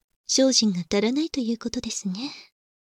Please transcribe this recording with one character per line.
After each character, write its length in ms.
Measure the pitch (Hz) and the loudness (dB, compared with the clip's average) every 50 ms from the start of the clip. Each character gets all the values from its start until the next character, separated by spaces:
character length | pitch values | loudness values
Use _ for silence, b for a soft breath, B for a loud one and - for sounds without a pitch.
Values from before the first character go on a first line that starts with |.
| _ _ _ _ _ - | _ _ _ _ _ 0
精 240 | - - 269 262 247 | 2 4 4 4 4
進 200 | - 226 214 185 | 4 4 2 2
が 120 | 175 175 - | 0 -2 0
足 140 | 202 202 202 | 0 2 2
ら 80 | 226 | 2
な 120 | 262 294 320 | 2 0 -2
い 80 | 330 | -2
と 100 | - 277 | -2 -4
い 120 | 240 220 233 | -2 -2 -4
う 40 | 220 | -4
こ 120 | - 233 | -6 -6
と 100 | - 247 | -6 -6
で 100 | - 226 | -6 -6
す 180 | - - - 196 | -6 -6 -4 -4
ね。 240 | 180 202 262 294 - - - - _ _ _ _ _ _ _ _ | -6 -4 -6 -10 -10 -14 -18 -20 _ _ _ _ _ _ _ _